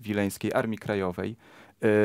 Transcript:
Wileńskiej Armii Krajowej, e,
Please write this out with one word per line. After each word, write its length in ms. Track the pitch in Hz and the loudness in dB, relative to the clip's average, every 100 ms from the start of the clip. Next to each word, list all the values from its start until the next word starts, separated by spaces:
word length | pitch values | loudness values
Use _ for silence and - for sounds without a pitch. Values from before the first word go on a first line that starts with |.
Wileńskiej 520 | 104 101 101 - 107 | -4 -2 -2 -2 -2
Armii 240 | 127 117 104 | -2 -2 -4
Krajowej, 560 | - 104 95 90 95 127 - - - _ | -4 -2 -2 -4 -8 -10 -16 -20 -20 _
e, 40 | 117 104 | 2 4